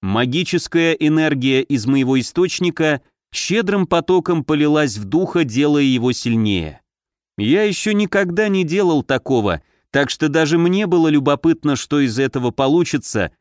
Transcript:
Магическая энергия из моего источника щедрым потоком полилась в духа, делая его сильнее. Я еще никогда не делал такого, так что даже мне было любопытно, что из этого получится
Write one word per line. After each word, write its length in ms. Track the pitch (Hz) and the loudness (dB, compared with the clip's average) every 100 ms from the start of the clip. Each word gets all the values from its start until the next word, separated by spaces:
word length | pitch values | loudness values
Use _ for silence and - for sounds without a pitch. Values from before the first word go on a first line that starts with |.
Магическая 920 | 95 104 123 139 175 175 - 170 165 | -2 -2 0 -2 -2 -4 -2 0 0
энергия 680 | 160 151 156 156 143 127 131 | 0 2 2 2 0 0 0
из 240 | 135 139 107 | 0 -2 0
моего 340 | 139 127 135 | 0 2 0
источника 800 | 120 - 180 - 180 156 160 143 _ _ _ | -2 -2 -2 0 -4 0 0 -2 _ _ _
щедрым 520 | - - 202 196 202 180 | -10 -2 -2 0 0 2
потоком 580 | 170 160 180 165 170 | 0 2 0 2 -2
полилась 540 | 139 156 147 151 147 104 | 0 0 2 2 0 -4
в 80 | 101 | -4
духа, 380 | 151 185 175 | -2 0 -2
делая 400 | 151 113 147 147 | -2 0 2 2
его 280 | 139 127 123 | 2 2 0
сильнее. 720 | 123 123 113 107 98 78 73 _ _ _ _ _ - | -2 -2 0 0 -2 -4 -12 _ _ _ _ _ -6
Я 260 | 104 170 | 0 2
еще 280 | 214 185 - | 0 -2 -2
никогда 560 | 208 208 202 190 175 214 | 0 0 0 -2 0 0
не 160 | 196 | 0
делал 400 | 170 175 190 156 | 0 0 2 0
такого, 580 | - 131 - 131 104 82 _ _ _ | 0 -4 0 0 0 -2 _ _ _
так 180 | 135 139 | -2 -2
что 200 | - 156 | 0 0
даже 280 | 147 160 165 | 2 2 2
мне 300 | 170 185 208 | 2 2 0
было 200 | 170 160 | 2 4
любопытно, 680 | 151 139 143 165 160 151 135 | 2 2 0 2 0 0 -4
что 240 | - 147 | -2 -2
из 180 | 139 110 | 0 0
этого 340 | 135 139 123 | -2 -2 -4
получится 800 | - 135 160 170 147 - 113 82 _ | 0 0 2 0 -4 -4 -4 -4 _